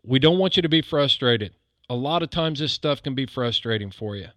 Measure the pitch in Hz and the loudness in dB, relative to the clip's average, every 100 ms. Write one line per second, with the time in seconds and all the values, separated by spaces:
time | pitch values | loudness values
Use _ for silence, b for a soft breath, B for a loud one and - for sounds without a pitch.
0 | 104 131 151 180 190 190 165 160 151 147 | 2 4 6 4 2 2 2 2 2 0
1 | 139 - 123 117 98 _ _ _ - 123 | 2 2 2 2 -2 _ _ _ -8 -6
2 | 135 170 165 170 160 143 151 - 151 139 | -2 -2 -2 -2 -2 -2 -4 -2 -2 -2
3 | 143 131 131 - 120 110 117 110 101 - | -4 -4 -4 -2 -2 -2 -2 -4 -4 -10
4 | 107 101 87 | -10 -10 -14